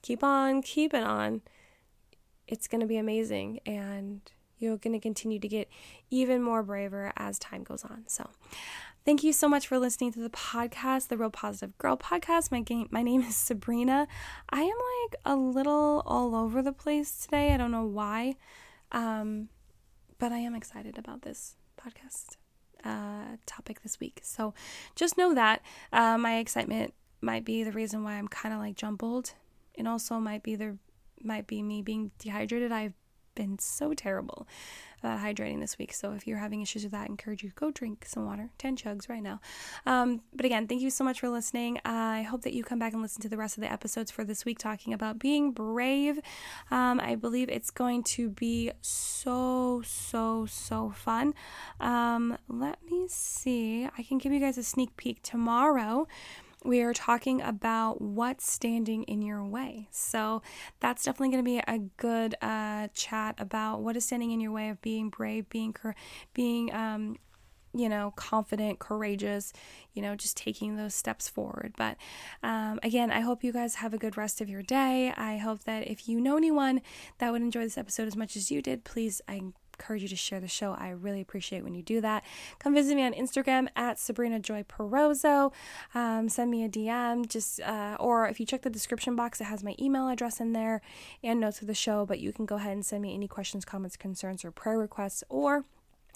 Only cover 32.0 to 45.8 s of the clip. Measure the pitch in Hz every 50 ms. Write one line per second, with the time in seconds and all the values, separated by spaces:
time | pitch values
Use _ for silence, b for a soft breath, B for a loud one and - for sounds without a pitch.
32 | 214 202 _ - - 214 202 208 214 208 233 240 240 233 226 220 214 208 185 _
33 | _ _ _ _ _ _ _ - 214 196 196 190 - - - - 294 302 311 -
34 | - 202 190 190 196 - - - 220 B B B B B B B B B B B
35 | - 226 226 214 202 214 208 208 214 - - - - - - - 220 - - -
36 | - 202 208 202 - 220 226 208 208 208 208 214 208 196 - 214 208 202 208 208
37 | 208 214 208 202 - 214 214 196 - 196 - - 302 311 294 - 247 226 208 -
38 | - - - 226 214 208 202 202 214 240 - - - 269 262 247 - 214 208 202
39 | - - 240 226 208 196 202 202 B B B B B B B B B 262 262 254
40 | 247 247 240 233 - _ - 262 247 254 247 214 220 214 247 247 254 269 254 -
41 | 269 262 254 - - 247 240 233 233 - - 240 240 240 240 - - 233 226 226
42 | 226 220 220 220 220 220 240 247 - 254 - 240 226 - 247 233 226 226 220 226
43 | 220 208 - - 208 214 220 214 220 214 - 214 214 - - 214 - 208 - 233
44 | 226 - - - 220 202 214 - - 240 233 - - 214 214 202 - 226 226 202
45 | 220 220 214 226 - 269 294 294 294 285 240 226 220 220 226 240